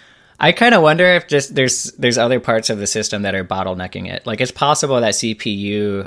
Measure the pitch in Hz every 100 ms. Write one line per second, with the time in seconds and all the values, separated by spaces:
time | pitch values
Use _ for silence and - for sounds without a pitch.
0 | _ _ _ - 151 175 240 214 151 160
1 | 180 175 - 147 135 123 127 - - -
2 | 127 120 120 127 - 113 - 107 101 110
3 | 107 104 101 95 90 95 95 92 90 95
4 | 92 92 - 107 127 - 143 151 147 127
5 | 110 - 113 107 113 101 101 104 104 98